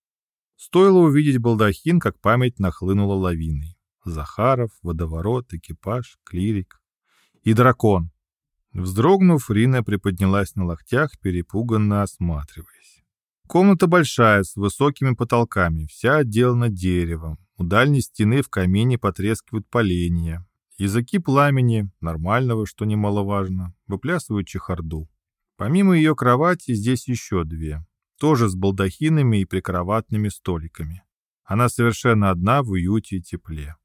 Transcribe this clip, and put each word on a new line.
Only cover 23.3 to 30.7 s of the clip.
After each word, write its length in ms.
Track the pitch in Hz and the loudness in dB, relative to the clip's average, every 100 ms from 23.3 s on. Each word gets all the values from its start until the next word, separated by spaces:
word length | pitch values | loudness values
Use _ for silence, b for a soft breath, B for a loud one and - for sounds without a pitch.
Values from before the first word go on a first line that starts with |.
| 101 95 92 90 - - | -4 -4 -6 -8 -12 -10
выплясывают 640 | 98 139 175 - 104 90 | -8 -4 -6 -4 -6 -6
чехарду. 600 | 92 - 85 80 80 78 _ _ _ _ - | -10 -8 -8 -6 -10 -12 _ _ _ _ -8
Помимо 360 | 101 180 196 | -2 2 4
ее 200 | 170 156 | 4 2
кровати 580 | 151 123 123 170 180 - | 2 2 2 2 -2 -2
здесь 360 | 110 113 127 - | -4 -2 -2 -4
еще 360 | 120 - 95 | -8 -4 -4
две, 400 | 80 80 78 76 - _ _ - | -4 -8 -8 -10 -14 _ _ -2
тоже 300 | 151 139 113 | 0 2 2
с 60 | |
балдахинами 880 | 92 98 95 98 - 156 156 127 107 | 0 -2 0 -4 -2 0 2 2 0
и 20 | |
прикроватными 840 | 95 92 - 90 87 110 - 107 104 | 0 -4 -4 -6 -2 -4 -4 -4 -4
столиками. 720 | - - 85 80 | -6 -6 -6 -8